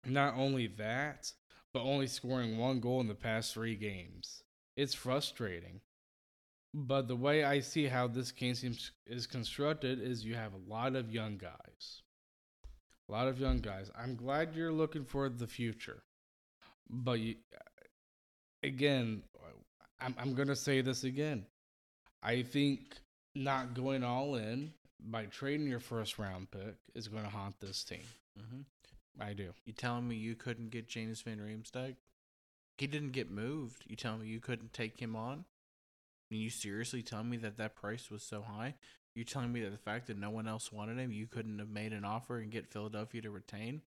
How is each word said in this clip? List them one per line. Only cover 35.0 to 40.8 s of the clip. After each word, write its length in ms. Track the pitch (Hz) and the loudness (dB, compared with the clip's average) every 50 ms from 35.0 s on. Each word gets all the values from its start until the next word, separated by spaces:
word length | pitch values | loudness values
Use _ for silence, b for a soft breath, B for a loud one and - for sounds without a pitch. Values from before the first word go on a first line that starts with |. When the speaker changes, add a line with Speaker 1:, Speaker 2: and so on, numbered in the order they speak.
| 123 113 113 | -4 -4 -2
Speaker 2:
on? 300 | 110 113 120 135 156 180 _ _ _ _ _ _ _ _ _ _ _ _ _ _ _ _ _ | -2 -2 -4 -4 -6 -10 _ _ _ _ _ _ _ _ _ _ _ _ _ _ _ _ _
And 100 | 113 110 | -2 -2
you 80 | 110 113 | -2 -2
seriously 540 | 117 - - 104 98 110 117 - - 123 117 | -2 -4 -4 -2 -2 -2 -2 -2 -2 -4 -4
telling 260 | - 120 104 110 120 | -4 -4 -2 -2 -2
me 80 | 120 | -2
that 200 | 117 113 107 104 | -2 -2 -4 -4
that 180 | 107 107 107 - | -2 -4 -4 -4
price 340 | - - 101 110 120 - - | -6 -4 -4 -4 -4 -6 -10
was 140 | 107 104 - | -10 -10 -8
so 180 | - 110 104 | -6 -6 -6
high? 320 | 104 104 104 107 113 135 147 B B B B B _ _ _ | -6 -6 -4 -4 -4 -4 -6 B B B B B _ _ _
You 100 | 117 117 | -8 -6
telling 300 | - - 135 123 120 120 | -4 -2 -2 0 0 0
me 80 | 120 | 0
that 80 | 110 98 | 0 -2
the 80 | 101 | -4
fact 300 | 110 - 107 107 120 120 | -6 -4 -4 -4 -4 -4
that 100 | - 107 | -4 -4
no 140 | 101 101 104 | -4 -2 -2
one 160 | 110 113 110 | -2 -2 -2
else 240 | 110 110 110 - - | -2 -2 -4 -4 -6
wanted 260 | 110 104 | -6 -6